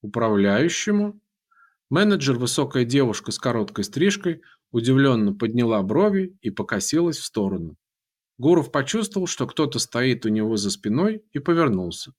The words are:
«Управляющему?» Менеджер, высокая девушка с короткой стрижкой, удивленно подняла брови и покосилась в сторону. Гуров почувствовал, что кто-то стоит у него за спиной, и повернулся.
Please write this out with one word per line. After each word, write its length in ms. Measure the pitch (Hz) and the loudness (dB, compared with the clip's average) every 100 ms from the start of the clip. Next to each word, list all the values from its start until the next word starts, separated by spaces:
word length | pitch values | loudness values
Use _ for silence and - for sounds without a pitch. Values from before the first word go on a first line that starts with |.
«Управляющему?» 1160 | 107 110 113 104 101 101 160 - - 208 208 202 _ _ _ _ _ _ _ | -6 -2 2 4 4 4 2 0 0 0 0 -6 _ _ _ _ _ _ _
Менеджер, 480 | 147 208 196 135 123 | 2 2 2 2 0
высокая 440 | 123 - 139 131 | 0 -2 0 0
девушка 480 | 120 135 131 104 - | 2 2 2 0 -6
с 60 | 104 | -4
короткой 460 | 131 117 101 - | -2 -2 -4 -4
стрижкой, 580 | 101 - 190 196 180 165 _ _ _ | -6 0 0 2 -4 -6 _ _ _
удивленно 640 | 120 117 131 135 120 104 98 | -2 2 4 4 4 0 0
подняла 480 | 113 117 120 107 | -2 0 2 0
брови 520 | 95 117 208 196 92 - | 0 2 2 2 -4 -6
и 80 | - | -10
покосилась 680 | - 196 107 - 156 170 151 | -6 -4 -4 -2 0 0 -2
в 80 | - | -8
сторону. 500 | - 98 95 82 76 _ _ _ _ _ _ | -4 -2 -4 -8 -14 _ _ _ _ _ _
Гуров 320 | 127 175 151 | 2 2 2
почувствовал, 560 | 143 135 220 208 202 180 | -4 -2 -4 -4 -4 -4
что 180 | - 117 | -4 -6
кто-то 320 | - 147 123 | -2 -2 -2
стоит 480 | - 117 127 123 113 | -4 0 0 0 0
у 40 | |
него 260 | 107 107 110 | 0 0 0
за 160 | 101 | -2
спиной, 500 | 95 107 117 196 220 _ | -4 -2 0 0 -2 _
и 60 | 151 | -8
повернулся. 760 | 143 170 156 98 87 82 - | -2 2 2 0 -4 -8 -14